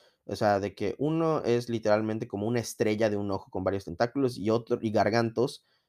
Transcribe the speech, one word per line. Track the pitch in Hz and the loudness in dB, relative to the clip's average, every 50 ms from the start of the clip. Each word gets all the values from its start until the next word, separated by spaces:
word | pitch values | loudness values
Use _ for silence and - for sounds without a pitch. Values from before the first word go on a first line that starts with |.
| _ _ _ _ _ | _ _ _ _ _
o | - 101 | -8 -4
sea, | - 107 104 101 98 | 0 2 2 2 2
de | 98 98 - | 0 -4 -6
que | - 104 95 - | -4 -4 -4 -4
uno | - 135 151 160 165 165 160 156 143 - | -2 -2 -2 0 0 0 0 0 0 0
es | 110 120 120 117 - | 2 0 0 0 -2
literalmente | 117 110 110 107 104 107 110 110 110 113 127 | -4 -2 2 4 4 4 2 0 -2 -4 -6
como | - - 101 104 | -6 -4 -4 -2
una | 113 120 120 | 0 0 -2
estrella | 110 - - - 120 107 107 104 113 107 | -2 -4 -2 0 0 2 2 2 2 0
de | 104 | 0
un | 101 101 101 | 0 -2 -4
ojo | 98 95 - - | -4 -6 -6 -8
con | - 98 92 | -6 -4 -2
varios | 92 95 98 - | -2 -2 -2 -4
tentáculos | - 85 - 117 120 - 139 135 123 123 | -6 -2 -2 -2 -2 0 0 -2 -2 -2
y | - 92 110 | -2 0 0
otro, | 110 117 117 - 120 117 | 0 0 0 -2 -4 -2
y | - 110 | -2 0
Gargantos | 104 104 98 104 107 117 117 113 113 113 123 151 - - _ _ _ _ _ | 2 2 2 4 4 2 2 2 0 0 0 -2 -2 -8 _ _ _ _ _